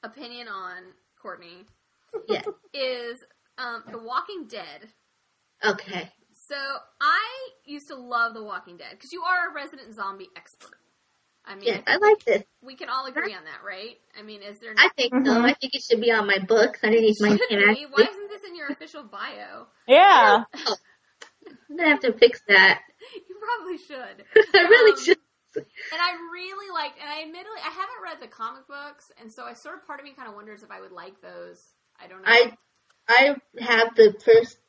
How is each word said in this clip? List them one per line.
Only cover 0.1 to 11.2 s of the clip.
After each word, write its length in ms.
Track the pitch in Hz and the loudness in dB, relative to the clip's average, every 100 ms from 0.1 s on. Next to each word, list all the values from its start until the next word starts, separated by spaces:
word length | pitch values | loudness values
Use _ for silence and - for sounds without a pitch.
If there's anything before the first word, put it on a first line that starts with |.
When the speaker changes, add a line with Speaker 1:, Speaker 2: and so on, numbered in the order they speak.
| 247 240 240 233 | -20 -20 -20 -16
Speaker 1:
on, 340 | 196 185 180 185 185 _ _ | -14 -14 -18 -20 _ _ _
Courtney, 440 | 202 175 170 175 208 _ _ _ _ 440 - | -20 -20 -20 -20 _ _ _ _ _ -16 -8
Speaker 2:
Yeah. 140 | 415 - - _ | -8 -8 -18 _
Speaker 1:
is, 500 | 285 262 247 240 247 _ _ _ - | -10 -8 -8 -12 -16 _ _ _ -16
um, 260 | 247 233 220 | -14 -14 -16
The 80 | 226 | -20
Walking 480 | 226 247 349 392 233 | -10 -10 -10 -16 -14
Dead. 400 | 220 165 143 220 _ _ _ _ _ _ _ | -16 -18 -20 -20 _ _ _ _ _ _ _
Speaker 2:
Okay. 460 | 214 190 196 185 160 _ _ | -6 -6 -10 -14 -14 _ _
Speaker 1:
So, 240 | _ - 285 277 277 - _ | _ -16 -12 -10 -12 -14 _
I 480 | 294 349 440 508 523 _ | -2 -2 -4 -12 -18 _
used 240 | _ 294 285 | _ -20 -18
to 60 | 277 | -20
love 380 | 247 240 233 | -8 -4 -4
The 80 | 226 | -6
Walking 340 | 214 185 185 175 | -14 -14 -16 -20
Dead, 220 | 135 - | -20 -20
'cause 140 | 262 | -18
you 100 | 349 | -10
are 280 | 339 359 339 | -4 -2 -4
a 20 | |
resident 420 | 302 277 294 226 | -8 -16 -18 -20
zombie 360 | 214 196 196 185 170 | -12 -12 -12 -20 -20
expert. 420 | _ _ - _ _ _ _ _ | _ _ -20 _ _ _ _ _